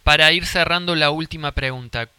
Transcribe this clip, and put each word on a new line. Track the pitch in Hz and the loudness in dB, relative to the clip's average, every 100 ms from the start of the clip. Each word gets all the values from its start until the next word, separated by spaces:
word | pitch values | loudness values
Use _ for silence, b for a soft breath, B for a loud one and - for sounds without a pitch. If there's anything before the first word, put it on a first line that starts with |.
para | - 151 156 | 2 4 4
ir | 170 | 2
cerrando | 180 185 160 175 175 | 0 -2 0 0 0
la | 165 147 | 0 2
última | 156 160 165 147 | 0 -4 -8 -8
pregunta, | - 135 127 120 120 117 | -4 -4 -6 -8 -8 -8